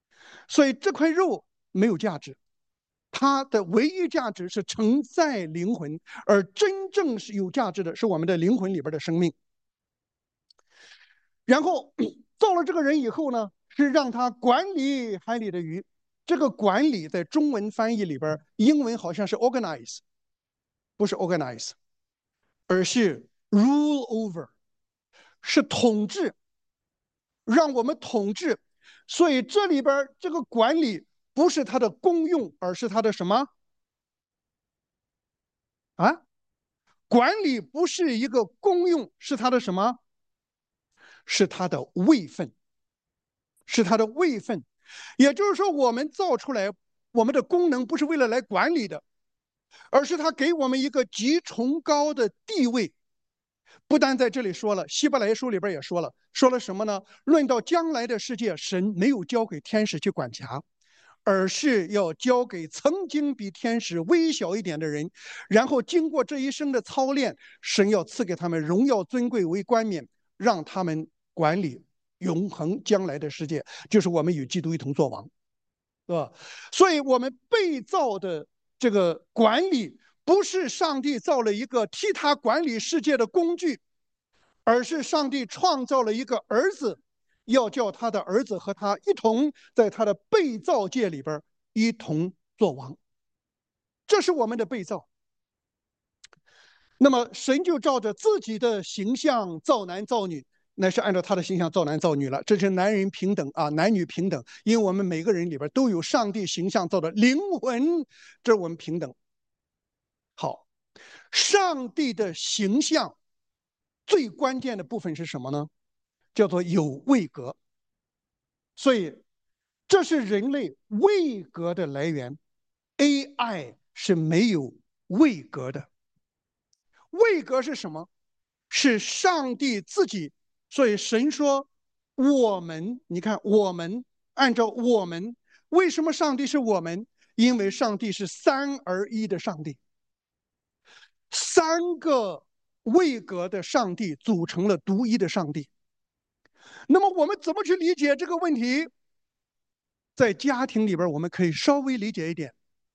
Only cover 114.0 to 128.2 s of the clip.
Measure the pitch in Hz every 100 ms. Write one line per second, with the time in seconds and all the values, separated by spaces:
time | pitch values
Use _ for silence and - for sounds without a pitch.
114 | - 392 226 - 269 262 262 208 151 220
115 | 175 156 165 143 127 147 156 _ _ _
116 | _ _ _ - 196 180 175 185 151 135
117 | - 262 160 - 123 - _ _ _ _
118 | _ _ _ _ _ _ _ - 277 233
119 | 156 - _ _ _ _ _ _ - 381
120 | 311 311 202 202 254 285 175 - _ 208
121 | 392 403 311 208 151 175 170 170 156 139
122 | 165 147 123 156 _ _ _ _ _ -
123 | 285 277 277 - 233 185 123 - _ -
124 | - 170 160 165 233 170 127 - _ _
125 | - 190 302 165 127 139 131 143 - _
126 | _ _ _ _ _ _ _ _ _ _
127 | _ 349 453 349 - 262 247 262 190 156
128 | 175 _